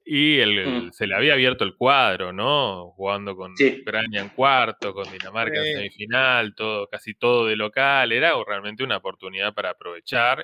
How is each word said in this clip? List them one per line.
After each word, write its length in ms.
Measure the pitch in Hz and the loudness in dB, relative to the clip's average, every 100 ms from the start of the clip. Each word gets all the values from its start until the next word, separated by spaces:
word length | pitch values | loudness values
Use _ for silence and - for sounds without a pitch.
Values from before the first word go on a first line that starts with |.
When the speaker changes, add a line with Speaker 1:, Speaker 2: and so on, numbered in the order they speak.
| - | -4
Speaker 1:
y 280 | 143 151 143 | 2 4 4
el, 200 | 107 101 | 4 2
el, 100 | 95 123 87 | 0 -4 -6
Speaker 2:
Mm. 60 | |
Speaker 1:
se 140 | - 104 | -6 -2
le 80 | |
había 200 | 98 143 | 0 2
abierto 300 | 139 127 123 | 4 2 2
el 120 | 98 - | -4 0
cuadro, 560 | 123 139 117 92 92 | 4 4 4 0 -4
¿no? 600 | 92 120 147 123 95 87 | -2 0 0 0 -4 -12
Jugando 440 | - 95 101 101 92 | -8 -4 -4 -6 -10
con 180 | 92 92 | -10 0
Speaker 2:
Sí. 220 | 135 127 | 0 0
Speaker 1:
Ucrania 400 | - 110 113 104 | -4 -4 -2 -4
en 80 | 101 | -6
cuarto, 640 | - 135 131 113 - 101 | 0 4 4 2 -2 -8
con 160 | 95 92 | -8 -10
Dinamarca 460 | 95 92 107 113 - | -10 -8 -4 -2 -2
en 60 | |
Speaker 3:
Sí. 80 | 156 | -4
Speaker 1:
semifinal, 800 | 151 101 - 107 123 131 123 107 | -4 -8 -10 -2 2 4 2 0
todo, 320 | - 110 107 101 | -4 -4 -4 -6
casi 240 | 101 - | -10 -12
todo 320 | 104 120 123 113 | -2 2 4 2
de 100 | 107 | 0
local, 540 | 107 131 139 139 123 | -2 2 2 4 2
era 200 | 117 160 139 104 | 2 2 0 -2
realmente 360 | 101 104 107 | -6 -6 -6
una 140 | 131 101 | -4 -2
oportunidad 560 | 95 95 95 95 104 | -4 -10 -10 -4 -4
para 180 | 104 92 | -4 -6
aprovechar, 720 | 87 87 87 - 123 120 131 | -6 -10 -12 -4 0 2 0